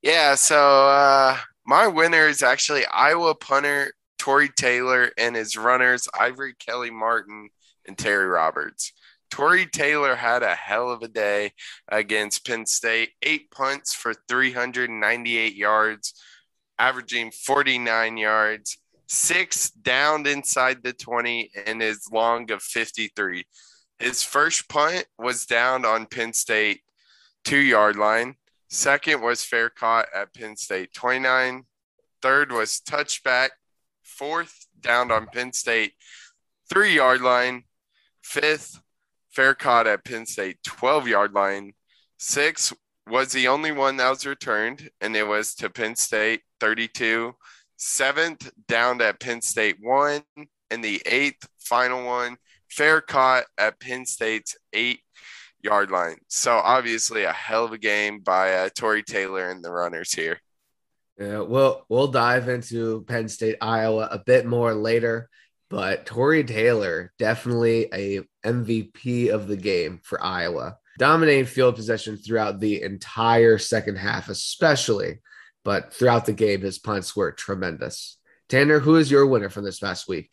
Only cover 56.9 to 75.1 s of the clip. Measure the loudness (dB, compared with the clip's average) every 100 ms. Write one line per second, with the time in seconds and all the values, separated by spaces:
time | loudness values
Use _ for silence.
56.9 | -4 -4 -2 -4 -4 -4 -2 -2 -4 -2
57.9 | 0 -2 -4 -2 0 2 0 -2 -4 -2
58.9 | -2 -2 -4 -4 -4 -6 -8 -8 -6 -4
59.9 | -6 -8 -6 -4 -6 _ _ _ _ _
60.9 | _ _ _ -10 -8 -4 2 2 0 _
61.9 | 0 0 2 2 2 0 -6 -6 -6 -4
62.9 | -6 -6 -6 -6 -4 -4 -2 -2 0 0
63.9 | 0 -2 -6 4 4 4 0 0 0 0
64.9 | 0 0 -4 -8 _ _ _ _ -6 -4
65.9 | -4 -6 0 2 2 0 2 4 4 0
66.9 | -4 -8 _ -2 0 -2 2 4 2 0
67.9 | -4 -4 -6 -8 _ -4 -2 0 -2 -4
68.9 | -10 -4 0 0 0 -2 -6 -2 -2 -2
69.9 | -6 -10 -6 -4 -4 -4 -4 -8 -12 _
70.9 | 0 4 6 6 4 2 2 2 2 -4
71.9 | -4 -4 -12 -4 -2 0 -2 -2 -2 -4
72.9 | -10 -12 -2 2 6 6 6 2 -2 -2
73.9 | -6 -6 -6 -8 -10 -8 0 2 2 0
74.9 | -2 -2